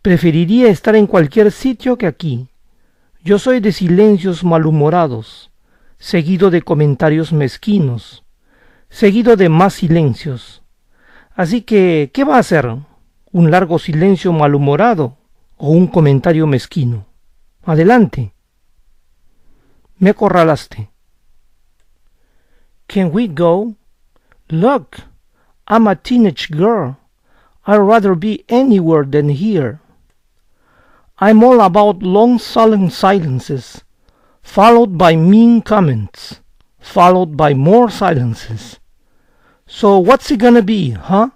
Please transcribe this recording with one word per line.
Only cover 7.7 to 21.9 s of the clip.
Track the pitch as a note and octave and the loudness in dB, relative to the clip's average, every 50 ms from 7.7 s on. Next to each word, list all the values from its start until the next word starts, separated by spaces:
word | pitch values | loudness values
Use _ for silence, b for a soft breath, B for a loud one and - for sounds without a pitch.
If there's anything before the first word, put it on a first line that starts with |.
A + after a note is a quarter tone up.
| G#3 G3 D#3+ C3 A#2+ A2 - - - - _ _ _ _ _ _ _ _ _ _ _ _ _ _ | -2 -2 -2 -2 -6 -8 -12 -18 -20 -20 _ _ _ _ _ _ _ _ _ _ _ _ _ _
seguido | - - A3+ G3+ F#3+ A#3 A3+ A#3+ A#3 | -6 0 0 2 2 2 2 2 2
de | F#3 F#3+ | 4 4
más | E3+ D#3 E3 F#3 G3 - | 2 2 2 2 0 -2
silencios. | - - D#3 E3 E3+ D#3+ C#3 A2 - - D#3 C3 A#2 - - - _ _ _ _ _ _ b b b b b b b b b b | -4 -2 0 0 0 0 -2 -4 -6 -10 -12 -12 -12 -16 -20 -20 _ _ _ _ _ _ b b b b b b b b b b
Así | - F3+ D#3 G#3 A#3+ | -6 -4 -4 -4 -6
que, | - - A3+ G3+ F#3 F3+ E3 D#3 D3 C3+ _ | -4 0 2 2 2 2 2 0 -2 -4 _
¿qué | C4+ C#4 | -4 -2
va | D4 D4 | 0 2
a | B3 | 0
hacer? | G3+ - F#3+ D#3 B2 A#2+ A2+ C3 C#3+ _ _ _ _ _ _ _ _ _ | 0 2 -2 -2 -2 -4 -8 -10 -14 _ _ _ _ _ _ _ _ _
¿Un | - F3+ E3+ D#3 | 0 0 2 2
largo | E3 F#3 F#3+ D#3 E3+ D3+ | 2 0 0 0 -4 -4
silencio | - - D#3 D#3 F3 G3 G3 E3+ - F#3 E3+ | -4 -4 -2 0 2 0 0 0 -2 -2 0
malhumorado | D#3 D3 D3 C#3+ C#3+ C#3 C#3 C#3+ D3+ G#3 A#3+ A3+ E3 C#3+ A#2+ - _ _ _ _ _ _ _ _ | 0 0 0 0 0 0 -2 0 0 0 0 0 -2 -4 -6 -8 _ _ _ _ _ _ _ _
o | _ D#3 C#3+ | _ -2 0
un | D#3+ E3+ F#3 | 2 2 2
comentario | F3 - E3+ D#3 C#3+ C#3 C3+ - F#3 E3 D#3 D#3+ | 2 0 0 2 2 2 0 0 0 0 0 0
mezquino? | D3+ C#3 A#2+ - - - E3+ C3+ A#2+ A#2+ G#2+ G2 _ _ _ _ _ _ _ _ _ _ _ _ | -2 -2 -4 -6 -6 -6 -4 -4 -4 -6 -8 -12 _ _ _ _ _ _ _ _ _ _ _ _
Adelante. | - D#3+ D3+ E3 F#3+ B3 B3 G#3 D3 - C#3+ A#2 G2+ _ _ _ _ _ _ _ _ _ _ _ _ _ _ _ _ _ _ _ _ _ _ _ _ _ _ _ _ _ _ _ _ _ | -4 -2 0 2 2 4 2 2 0 -2 -10 -10 -10 _ _ _ _ _ _ _ _ _ _ _ _ _ _ _ _ _ _ _ _ _ _ _ _ _ _ _ _ _ _ _ _ _
Me | _ F#3 F#3+ | _ 0 0
acorralaste. | G#3 - A3 G3 F#3 F3+ E3 D#3+ D3 - - _ - - G#2+ _ _ _ _ _ _ _ _ _ _ _ _ _ _ _ _ _ _ _ _ _ | 0 0 -2 0 2 2 2 2 0 -4 -6 _ -16 -18 -18 _ _ _ _ _ _ _ _ _ _ _ _ _ _ _ _ _ _ _ _ _